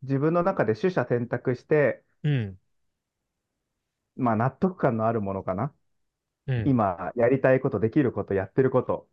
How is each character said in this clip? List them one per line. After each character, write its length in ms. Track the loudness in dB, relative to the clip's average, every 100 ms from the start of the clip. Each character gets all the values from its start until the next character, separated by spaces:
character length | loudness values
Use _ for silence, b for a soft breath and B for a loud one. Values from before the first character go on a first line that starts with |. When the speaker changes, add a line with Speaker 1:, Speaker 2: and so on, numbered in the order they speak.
Speaker 1:
自 180 | -4 0
分 140 | 0
の 100 | 0
中 220 | 0 0 0
で 100 | 0
取 180 | 0
捨 120 | -2 -2
選 220 | -2 -2
択 280 | -4 -4 -6
し 80 |
て、 400 | 0 2 2 -2 _ _
Speaker 2:
う 60 | -2
ん。 300 | -2 -2 -10 _ _ _ _ _ _ _ _ _ _ _ _ _ _ _ -4
Speaker 1:
ま 180 | 0
あ、 20 | 2
納 160 | 0
得 260 | 0 -2 0
感 200 | -2 0
の 100 | 0
あ 40 |
る 80 | 0
も 120 | -2
の 100 | -6
か 120 | -4 -4
な。 180 | -4 _ _ _ _ _ _ _ -6
Speaker 2:
う 60 |
ん。 140 | -2 2
Speaker 1:
今 440 | 2 2 0 -6 0
や 120 | 2
り 120 | 4
た 120 | 4 2
い 40 |
こ 80 | 2
と、 100 | 0
で 100 | 0
き 120 | 2
る 100 | 0
こ 140 | -2 -2
と、 80 |
や 120 | -2 -2
っ 80 |
て 80 | 0
る 80 | 2
こ 140 | 2
と 240 | -2 -6 _